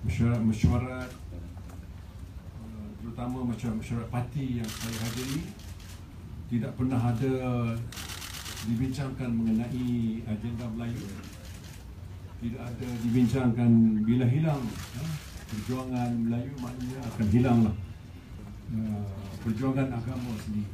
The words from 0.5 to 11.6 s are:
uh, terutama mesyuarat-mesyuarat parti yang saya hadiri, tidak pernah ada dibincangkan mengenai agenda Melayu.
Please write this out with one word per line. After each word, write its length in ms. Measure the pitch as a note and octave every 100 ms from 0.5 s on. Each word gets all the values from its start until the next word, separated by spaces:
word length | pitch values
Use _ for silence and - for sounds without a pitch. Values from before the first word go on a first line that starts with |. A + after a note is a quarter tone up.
| G#2+ B2 B2 B2 B2+ B2+ - - - - - - - - - - - - - - -
uh, 300 | A2+ G#2+ G#2 -
terutama 480 | A#2 A#2 B2 B2+ A#2+
mesyuarat-mesyuarat 560 | A2 A#2+ A2 - A#2 -
parti 480 | B2 A#2+ D3 C3 A#2+
yang 80 | A2
saya 300 | - A#2 A2 A#2
hadiri, 400 | A#2 C3 D3+ - - - - - - - - - - -
tidak 240 | A#2 G#2+ -
pernah 240 | C3 B2
ada 340 | A#2 A2+ C3+ C3 B2+ A#2+ A#2 A#2 A#2 - - - - - - - G#2+
dibincangkan 640 | A#2 C3 - C3 A#2+ B2
mengenai 920 | A2+ A2+ A2 A#2 B2 B2 A#2+ A2+ A2+ -
agenda 400 | G#2 A#2 A2+ A#2 A2+
Melayu. 320 | A#2 A#2 - G2 - - - -